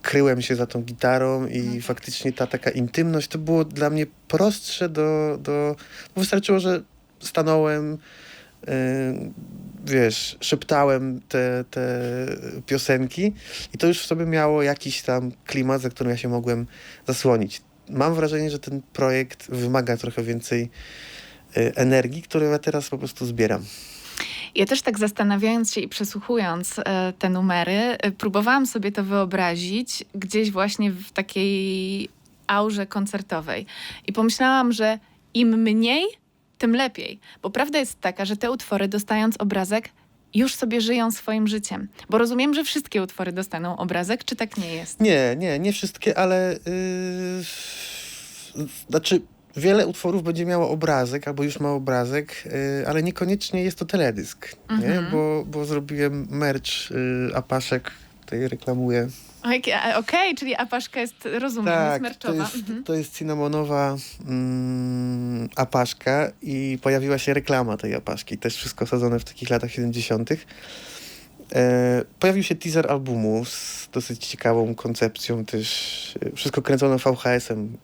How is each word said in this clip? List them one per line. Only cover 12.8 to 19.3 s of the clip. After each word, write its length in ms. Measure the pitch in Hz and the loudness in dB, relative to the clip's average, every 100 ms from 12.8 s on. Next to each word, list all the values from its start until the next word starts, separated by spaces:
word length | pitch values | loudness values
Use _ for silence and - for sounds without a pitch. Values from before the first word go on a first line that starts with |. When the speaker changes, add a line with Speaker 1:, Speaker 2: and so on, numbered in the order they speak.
| - 131 131 - 202 208 - - - | 2 2 2 0 0 -2 -12 -12 -12
Speaker 1:
i 40 | - | 2
to 80 | 170 | 2
już 140 | 170 | 2
w 40 | - | 0
sobie 200 | 165 165 | 0 2
miało 360 | 160 151 151 | 4 4 4
jakiś 400 | 143 143 143 - | 4 0 -4 -4
tam 300 | - 127 127 123 - | 0 0 0 -8 -4
klimat, 340 | 139 131 135 | 0 2 2
za 80 | 127 | 0
którym 200 | - 123 | -2 -2
ja 60 | 120 | 0
się 120 | 123 | 0
mogłem 380 | 120 120 117 117 - - - - | 0 0 -2 -4 -12 -20 -10 -6
zasłonić. 560 | 127 131 117 101 - _ _ - | 0 4 4 2 -4 _ _ -6
Mam 240 | 131 147 | 0 2
wrażenie, 360 | 160 156 151 156 | 4 2 2 -2
że 80 | 147 | -4
ten 240 | 143 139 - | -6 -8 -8
projekt 540 | - 135 131 127 | 0 2 2 0